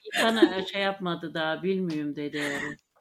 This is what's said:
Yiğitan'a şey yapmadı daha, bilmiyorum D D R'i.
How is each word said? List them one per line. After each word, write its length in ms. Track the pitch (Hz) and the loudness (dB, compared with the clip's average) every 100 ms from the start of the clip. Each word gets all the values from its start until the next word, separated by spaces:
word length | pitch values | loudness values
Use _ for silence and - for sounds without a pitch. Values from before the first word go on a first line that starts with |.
Yiğitan'a 600 | - - 226 226 180 185 190 | -6 0 2 6 6 4 -4
şey 160 | 202 | -2
yapmadı 520 | 196 196 185 165 165 | 0 0 -2 -4 -4
daha, 300 | 160 160 156 | -2 -2 0
bilmiyorum 520 | 175 190 180 156 147 143 | 0 0 0 -2 -2 -4
D 180 | 147 | -6
D 60 | 147 | -4
R'i. 380 | 147 143 147 151 _ _ | -4 -4 -6 -10 _ _